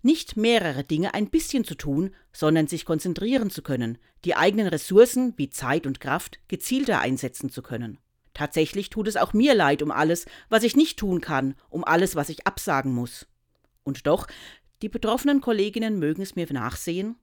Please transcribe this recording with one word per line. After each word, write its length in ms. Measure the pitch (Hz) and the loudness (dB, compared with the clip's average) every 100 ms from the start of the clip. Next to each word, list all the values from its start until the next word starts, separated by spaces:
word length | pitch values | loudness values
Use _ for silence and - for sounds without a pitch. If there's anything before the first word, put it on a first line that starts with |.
nicht 340 | 240 320 - 214 | 4 2 0 0
mehrere 460 | 226 233 175 131 | 4 4 2 -4
Dinge 320 | 139 156 185 | -2 0 0
ein 140 | - 208 | -2 0
bisschen 360 | 320 - 269 | 0 0 -2
zu 100 | 175 | -2
tun, 400 | 151 147 139 190 - _ | -6 -2 -2 -2 -6 _
sondern 360 | - 156 160 151 | -2 2 4 2
sich 160 | 170 | -4
konzentrieren 680 | - 160 185 151 214 262 208 | -2 -2 -2 -4 0 0 0
zu 120 | - | -6
können, 360 | - 127 117 120 _ _ | -6 -4 -4 -6 _ _
die 100 | 175 | -2
eigenen 320 | - 175 208 196 | 2 2 2 0
Ressourcen 680 | 160 - 190 247 254 254 - | -2 4 8 8 6 -2 -2
wie 140 | 135 | -6
Zeit 360 | - 127 156 147 | -4 -2 -2 -2
und 140 | 131 | -6
Kraft 400 | 135 143 - - _ | -4 -4 -6 -18 _
gezielter 520 | 190 - 254 269 170 | -8 -2 -2 0 0
einsetzen 500 | 98 131 123 - 135 | 0 -2 -6 -8 -10
zu 120 | - | -10
können. 360 | - 117 117 98 _ _ _ | -10 -10 -10 -14 _ _ _
Tatsächlich 560 | - 147 - 160 196 202 | -8 -4 0 0 -2 -6
tut 180 | - 214 | -4 -4
es 80 | 208 | 0
auch 160 | - | 0
mir 220 | 214 247 | 4 4
leid 280 | 233 147 143 | 6 4 2
um 80 | 147 | 0
alles, 360 | - 156 170 - - _ | 0 2 0 -4 -20 _
was 140 | 220 | 2
ich 140 | 226 269 | 4 4
nicht 220 | 320 - | 2 0
tun 220 | 202 180 | -2 -2
kann, 340 | - 139 135 135 _ | -2 -2 -2 -6 _
um 160 | 165 | -6
alles, 320 | - 165 185 170 | 2 2 2 0
was 120 | 147 | -6
ich 180 | 156 - | -4 -6
absagen 460 | - - 139 135 | -4 -4 -2 0
muss. 340 | 123 120 - - _ _ _ _ _ | -2 -4 -10 -20 _ _ _ _ _
Und 240 | - 135 147 | -10 -4 0
doch, 200 | 175 - - - - _ _ | 0 0 -16 -20 -20 _ _
die 60 | 214 | -8
betroffenen 520 | 226 220 240 285 285 | -4 -2 0 2 2
Kolleginnen 580 | 247 220 208 220 226 208 | 2 0 0 0 -2 0
mögen 240 | 151 160 | -2 -2
es 120 | 190 | -6
mir 120 | - 165 | -6 -4
nachsehen 640 | 135 117 - - 170 208 233 | -4 -4 -6 -6 -6 -6 -10